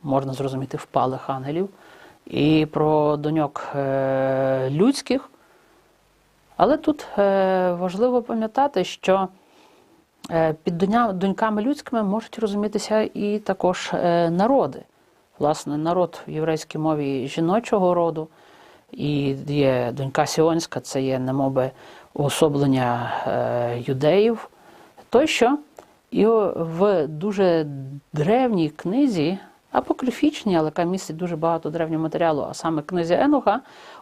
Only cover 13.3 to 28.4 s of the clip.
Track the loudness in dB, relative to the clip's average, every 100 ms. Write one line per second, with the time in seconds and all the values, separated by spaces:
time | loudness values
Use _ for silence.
13.3 | -2 -2 0 0 -2 -4 -2 2 2 2
14.3 | 2 4 4 2 -4 -16 _ _ _ _
15.3 | -2 0 0 -2 -4 0 0 0 -2 -10
16.3 | -4 -2 -2 -4 -4 0 0 -2 -2 -4
17.3 | -2 0 0 2 2 4 4 2 -2 -8
18.3 | _ -20 -20 -20 -20 _ -6 -2 0 0
19.3 | -2 -2 2 2 2 0 -4 -2 0 0
20.3 | 2 2 2 -2 -8 -6 -4 -2 -2 -2
21.3 | 0 0 0 -2 -4 -20 -20 -10 -4 -2
22.3 | 2 2 4 2 2 2 0 -4 -6 -4
23.3 | -2 -2 -2 -2 -4 -4 0 4 4 4
24.3 | 0 -6 _ -20 -20 -20 -20 0 2 2
25.3 | 4 2 2 -4 -20 -20 _ _ 2 4
26.3 | 4 2 -2 -4 0 2 2 0 -4 -4
27.3 | 2 2 2 0 -6 -10 -14 -8 -2 2
28.3 | 2